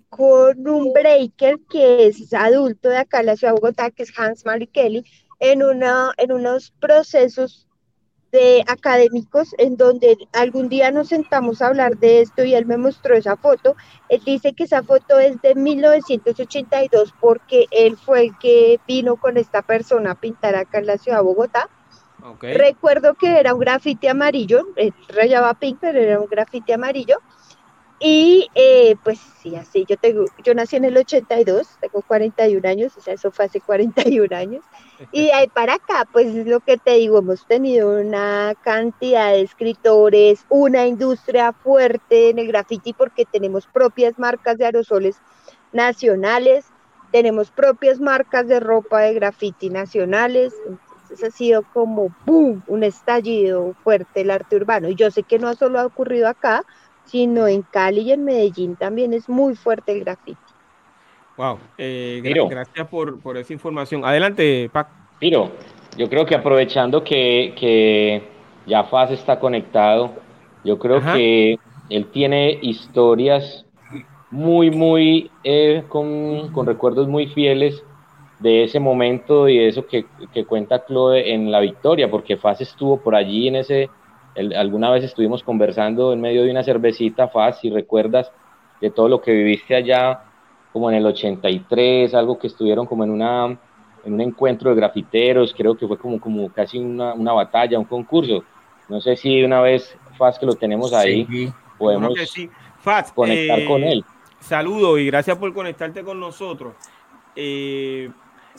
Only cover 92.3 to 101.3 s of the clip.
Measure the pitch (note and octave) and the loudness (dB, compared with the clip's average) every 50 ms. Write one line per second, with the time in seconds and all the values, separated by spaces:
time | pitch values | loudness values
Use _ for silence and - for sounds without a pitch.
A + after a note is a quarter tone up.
92.3 | B2 - - A2 - - A2+ G#2+ G#2+ A#2 A#2+ A#2 A#2+ A2+ A2 G#2+ G#2+ G#2+ A2+ A#2 | -4 -6 -8 -10 -8 -4 -2 -2 -2 -2 -4 -6 -6 -4 -4 -4 -4 -4 -4 -4
93.3 | A#2+ B2 A#2+ B2 B2 B2 _ _ _ _ _ _ _ _ - G#2+ G#2 G#2+ A#2 B2 | -4 -4 -4 -6 -6 -10 _ _ _ _ _ _ _ _ -12 -8 -6 -4 -4 -6
94.3 | A#2 - - C3 A#2+ A2+ A#2+ C3 A#2+ A2 G#2 G2+ - G#2+ - - - A2+ A#2+ B2 | -4 -2 -2 -2 -2 -2 -2 0 0 0 0 -2 -2 -6 -8 -4 -2 0 0 2
95.3 | C3+ B2+ A#2+ A2+ - - A2 A2 A2+ - B2 G2+ G#2 - - B2 A#2 A2 - A2+ | 2 2 0 0 -2 -2 -2 -2 -2 -2 -4 -8 -8 -8 -8 -8 -10 -8 -8 -8
96.3 | G#2+ G#2 G2+ F#2 - A2 G2+ - - B2 B2 B2 A#2+ B2 B2 A#2+ A#2 A2+ A2 A#2 | -8 -6 -8 -8 -6 -6 -8 -6 -8 -10 -10 -8 -8 -8 -8 -8 -6 -6 -4 -2
97.3 | A#2 A2 G2 - - A#2 B2 A#2 A#2+ A2+ G#2+ - B2 B2 A#2 - D#3 E3 D3+ B2 | -2 -2 -2 -2 -2 -2 0 0 -2 -4 -4 -6 -8 -10 -6 -2 -2 -2 0 -2
98.3 | G#2+ F2+ - _ _ _ _ _ _ _ _ - G2+ G#2 - B2+ B2 B2 - C3+ | -4 -6 -6 _ _ _ _ _ _ _ _ -12 -12 -6 -4 -4 -4 -2 -2 -2
99.3 | C3+ C3 C3 B2+ C3 B2+ B2+ B2+ C3 B2 - - - - _ _ _ - B2+ B2 | 0 0 2 2 2 2 2 2 0 0 -4 -8 -20 -20 _ _ _ 0 0 0
100.3 | B2 - C#3 B2+ A2+ - A#2 G#2+ G#2 A2 B2+ B2 A#2+ A2 G2+ G2 G2 A2 A#2+ A#2 | 0 0 -2 -4 -4 -2 -4 -4 -4 -4 -4 -2 0 0 0 0 0 -2 -4 -4